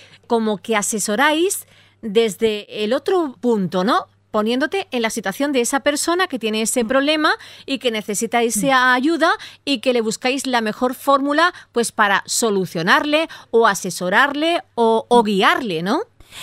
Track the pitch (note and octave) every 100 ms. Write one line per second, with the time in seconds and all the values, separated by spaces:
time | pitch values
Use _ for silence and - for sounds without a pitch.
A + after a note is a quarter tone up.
0 | - - - A3+ A3 G3+ - G#3+ G3 G#3+
1 | - G#3 D4 D#4 F#4 - - - _ _
2 | A3+ G#3 A3+ F3+ A3+ G#3 G3 D3 G#3+ C4+
3 | - F#4 D4+ - B3 A3 F3+ F#3 G3 F4
4 | - _ _ G#3+ G#3+ B3 D#4 G4 - B3+
5 | A3 A3+ F#3+ - C#4+ C4+ A#3 C#4 D4 C#4+
6 | - F4 F#4 B3 A3 G#3+ A3 B3+ A3+ C4
7 | C#4 D#4 D#4 A4 - - - C4+ B3 A3
8 | G#3 G3+ A3+ A#3+ A#3+ A3 C4+ C4 B3+ B3+
9 | C#4 E4 D#4+ G#4+ - - - C4+ C4 A#3+
10 | A3 - B3+ C4+ C4 A#3+ G#3+ G#3 B3+ B3+
11 | C#4+ C#4 C#4 D4 F4 - - A#3+ A3+ -
12 | G#3 F#3+ - - A#3 G3+ F3 E3+ E3+ C#4
13 | D4 D4+ E4 - - A3+ A3+ G3 F#3+ -
14 | F3+ G#3 C#4 C#4 D#4+ E4+ - - A3+ A3+
15 | - A#3+ A3 F#3+ B3+ F4 A#3+ D#3+ F3+ D4
16 | A#4 _ - -